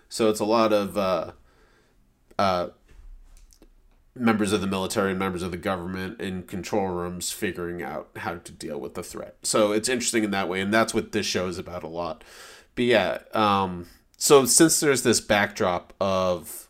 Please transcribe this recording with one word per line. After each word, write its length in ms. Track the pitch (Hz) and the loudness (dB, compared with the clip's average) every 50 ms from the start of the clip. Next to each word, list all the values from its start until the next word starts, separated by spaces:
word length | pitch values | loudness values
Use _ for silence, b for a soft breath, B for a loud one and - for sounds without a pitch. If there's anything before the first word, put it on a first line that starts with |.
| b b | b b
So 220 | - - 117 107 | -4 0 2 2
it's 100 | 107 - | 2 2
a 60 | 107 | 2
lot 260 | 107 113 117 110 107 | 2 4 4 4 4
of, 260 | 107 104 101 95 87 101 | 4 2 0 -2 -2 -2
uh, 340 | 98 92 90 82 78 87 - - _ _ _ _ _ _ _ _ _ _ _ _ _ _ _ _ _ _ _ - | 0 0 0 -2 -2 -6 -12 -18 _ _ _ _ _ _ _ _ _ _ _ _ _ _ _ _ _ _ _ -2
uh, 300 | 101 95 92 90 87 - - _ _ _ - - - - - - - - - - - - - _ - - _ _ _ _ _ _ _ _ _ | 0 0 0 0 -2 -4 -8 _ _ _ -20 -20 -20 -20 -20 -20 -20 -20 -20 -20 -20 -20 -20 _ -20 -20 _ _ _ _ _ _ _ _ _
members 380 | 127 123 117 110 101 107 95 104 | 0 2 2 2 2 2 2 0
of 80 | 95 | 0
the 60 | 92 98 | 0 -2
military 440 | 95 95 95 90 - 110 98 98 | -2 -2 -4 -2 -2 0 0 0
and 80 | 95 92 | 0 -2
members 240 | 95 95 92 87 92 | -2 -2 -2 -4 -6
of 80 | 92 | -6
the 60 | 87 87 | -6 -6
government 640 | 90 101 95 90 85 95 95 92 92 92 - - | -4 -4 -4 -4 -6 -8 -8 -8 -8 -10 -10 -8
in 220 | - 98 92 92 90 | -8 -8 -8 -8 -10
control 440 | - - 95 85 - - 104 95 92 | -10 -10 -10 -8 -4 -4 -2 -2 -2
rooms 440 | 90 87 87 90 90 90 - - | -4 -4 -6 -6 -8 -8 -8 -8
figuring 520 | - - 107 95 85 90 87 85 87 87 85 | -8 -6 -6 -6 -6 -6 -8 -8 -8 -8 -8
out 260 | 67 78 71 - - - | -8 -10 -10 -12 -12 -14
how 200 | - - 107 85 | -10 -10 -8 -8
to 160 | 87 - - 82 | -10 -12 -18 -16
deal 260 | - - - 73 71 | -14 -12 -10 -10 -10
with 140 | 65 - - | -10 -10 -10
the 100 | 90 87 | -12 -12
threat. 320 | - - - - - - _ - | -12 -12 -14 -14 -14 -16 _ -6
So 300 | - - 123 107 104 104 | -2 2 2 2 4 2
it's 160 | 110 113 123 | 0 0 -2
interesting 340 | 131 120 117 - - 113 107 | -2 -2 -2 0 0 0 0
in 80 | 101 | 0
that 160 | 98 98 98 82 | 0 -2 -2 -2
way, 140 | 92 95 | -2 -2
and 120 | 95 98 107 | 0 2 2
that's 200 | 113 113 113 - | 2 2 2 0
what 180 | 110 90 - | -2 -4 -2
this 140 | - 107 92 | -4 -4 -2
show 220 | - - 101 90 92 | -2 -2 -2 -2 -4
is 120 | 87 90 | -6 -8
about 240 | 82 82 87 90 82 | -10 -10 -10 -10 -10
a 40 | 78 | -8
lot. 360 | 82 85 87 82 78 - b b b b b b b b b b _ | -8 -8 -6 -8 -8 -10 b b b b b b b b b b _
But 120 | - 123 | 0 2
yeah, 340 | 120 120 104 92 82 64 - - - - | 4 4 4 4 2 0 -4 -8 -4 0
um, 540 | 110 107 104 101 98 95 92 90 87 85 b b b _ _ _ - | 2 4 4 4 4 2 0 -4 -8 -10 b b b _ _ _ -4
so 280 | - - 151 139 131 | 4 8 8 8 8
since 340 | 120 - - 165 160 - - | 6 6 6 6 6 6 4
there's 240 | 165 147 135 123 - | 2 2 2 4 4
this 180 | 123 107 - | 2 2 2
backdrop 720 | - - 110 101 101 101 - - 107 92 87 87 - - - - | 2 2 2 2 2 0 0 0 0 0 0 -2 -4 -8 -6 -4
of 640 | 98 98 95 95 92 92 90 85 80 - - - - - | -2 0 2 2 2 0 0 -2 -4 -10 -16 -16 -18 -20